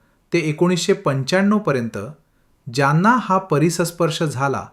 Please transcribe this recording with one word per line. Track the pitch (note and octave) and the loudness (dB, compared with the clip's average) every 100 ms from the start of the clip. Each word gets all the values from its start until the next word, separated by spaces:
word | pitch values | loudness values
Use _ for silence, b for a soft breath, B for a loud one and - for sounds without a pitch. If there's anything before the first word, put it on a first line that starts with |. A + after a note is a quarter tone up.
| _ _ - | _ _ -4
ते | F3 | -2
एकोणीसशे | D#3 D3 F3 E3+ G3+ | -2 0 2 2 0
पंच्याण्णव | G3 D#3 C3+ C3 F#3 G3+ G#3 | 0 0 -2 0 2 2 2
पर्यंत | F3 C3 A2+ G#2 G#2+ D3+ _ _ _ _ B2+ | 0 -2 -4 -8 -12 -16 _ _ _ _ -10
ज्यांना | B2 C#3 D#3 G#3 B3 | 0 2 4 4 2
हा | - F#3+ | 2 -2
परिसस्पर्श | F#3+ C#3+ E3+ E3+ E3+ - D#3+ - | 0 2 2 0 -4 -2 -2 -2
झाला, | D#3 A#2+ C#3 A2+ - | -4 -2 -4 -4 -8